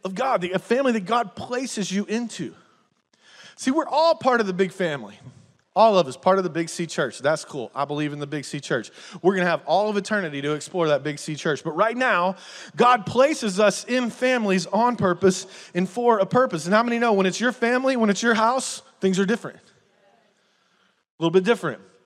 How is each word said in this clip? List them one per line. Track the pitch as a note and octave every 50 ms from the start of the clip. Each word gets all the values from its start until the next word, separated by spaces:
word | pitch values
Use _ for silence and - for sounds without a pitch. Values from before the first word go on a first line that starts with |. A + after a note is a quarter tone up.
| _
of | G3 F#3+
God, | F#3 - - A#3+ G3
the, | F3 F3+
a | F3+ F#3
family | - - A#3 B3+ C#4 C4 A#3
that | A3 F#3
God | E3+ A3+ A#3+ A#3 F#3+ -
places | - - - B3 B3 C4+ - - A3 G3 E3
you | F#3 G3+ G3+
into. | - G#3 A#3 A#3+ G#3+ - - E3 G2+ E2 - _ _ _ _ _ _ _ _ _ _ _ _ _ _ - - - - -
See, | - - C4
we're | C4 D#4+ C#4+
all | - A3 D4 D#4+ E4 D#4+
part | D#4+ - C4 B3 A3+
of | A3
the | F#3+ F#3
big | F3 G3 F#3 -
family. | - F#3 E3 D3 C3+ A2 G2+ - - - B2 - - - _ _ _ _ _ _
All | F#3 A3 A3+ G#3
of | F#3 D#3+
us, | - B2+
part | - - F#3 F#3+ F#3+
of | F#3+
the | F3
Big | D3+ E3+ E3+
C | D#3+ - - F3
Church. | D#3 - - D3+ A#2+ - -
That's | B2 C#3+ D#3+ D3 -
cool. | - - C#3+ A2+ G2+ _
I | C3 C#3+
believe | B2+ D3 D3 D3+ D3
in | C#3+ D3
the | D3
Big | C#3 D3+ D3+ C3
C | - - C#3+
Church. | - - D3+ B2 G#2+ - _ - - - - F3
We're | - F3+ G3+
gonna | F#3+ F3+
have | F3+ E3 D3 -
all | - D#3+ F#3+ G#3
of | G#3+ G#3
eternity | G3+ G3 - A3 G#3 F#3 D#3 C#3+ C#3
to | C#3 D3 D3+
explore | D3 - - - F#3 E3 D#3
that | D3 C3+ C3+
Big | D3+ D3 D3
C | - - D3+
Church. | C3+ - E3+ D3 B2+ -
But | E3
right | D#3 E3 G#3 A3+ A#3+
now, | A#3+ C4 B3 G#3 F3 F3 F#3+ F#3+ - - - - - - - -
God | D3 A#3 A#3+ B3 A#3+ F3+
places | - - A3+ C4 D4+ D#4 D4+ B3 G#3+ F3+ F#3+
us | G#3+ G3+ F#3+ - -
in | - A#3+ B3+ B3 A3+
families | - - B3+ B3+ B3+ B3 A3 G3+ F#3+ F#3+ E3
on | - - G#3 A#3 B3 A#3+
purpose | - - F#3 F3 F3 - F#3 F#3 - - - - - - - _
and | F3 F#3
for | F#3 - A#3+ A#3+ A#3+ A3+ G#3
a | F#3+
purpose. | F#3+ - B3 C4 B3+ F3+ D#3+ D3
And | F3 G3+
how | G#3+ A#3
many | A#3+ A#3 A#3
know | A#3+ A#3 G#3+
when | G3 F#3+
it's | F#3 F3+ -
your | G#3+ B3+ A#3
family, | - A#3 A#3 B3 B3+ C4+ C4 C4+
when | A#3+ A3+ G#3
it's | G3+ -
your | A3+ A#3 A3+
house, | G#3 A3 A3+ B3+ C4 - - - - - _ _ _
things | - F#3+ F#3+ F3+
are | G3
different? | F#3 A#3 - - C3+ - -
A | _ _ _ _ _ _ _ _ _ _ _ _ _ _ _ _ _ _ _ _ _ _ _ _ _ _ _ _ _ _ _ _ D#3+
little | E3
bit | D#3+ F#3+ F#3+
different. | G#3+ A#3 G3+ - D#3 A#2 - - _ _ _ _